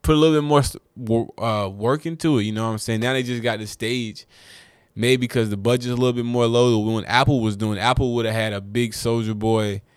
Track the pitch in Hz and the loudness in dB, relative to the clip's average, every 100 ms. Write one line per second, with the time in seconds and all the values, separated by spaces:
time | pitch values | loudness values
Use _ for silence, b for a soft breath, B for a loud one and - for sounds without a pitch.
0 | - 156 160 151 147 147 131 - _ - | 2 4 6 4 4 2 2 -6 _ -10
1 | 117 113 - - 113 107 98 101 113 147 | -2 -2 -2 -6 -4 -2 -4 -4 -2 -2
2 | 165 165 165 127 104 107 113 110 - 110 | -4 -4 0 2 0 -2 -4 -4 -4 -2
3 | 120 131 123 120 117 110 107 - 113 123 | 0 -2 -2 -2 -2 -4 -6 -6 -4 -2
4 | 113 101 - B B B B B B - | -4 -10 -20 B B B B B B -2
5 | 117 131 123 123 113 104 107 123 123 120 | 2 2 2 0 -2 0 0 0 0 0
6 | 127 120 120 120 117 117 123 110 107 110 | 0 0 -2 0 2 4 4 4 0 -2
7 | - 120 135 139 110 101 107 101 117 127 | 0 2 4 2 0 -2 -4 0 0 2
8 | 131 120 113 113 110 101 98 113 120 104 | 0 0 0 0 -2 -4 -4 -2 -2 -2
9 | 120 117 110 107 110 110 107 98 - | -2 -2 -2 -2 0 0 0 -4 -10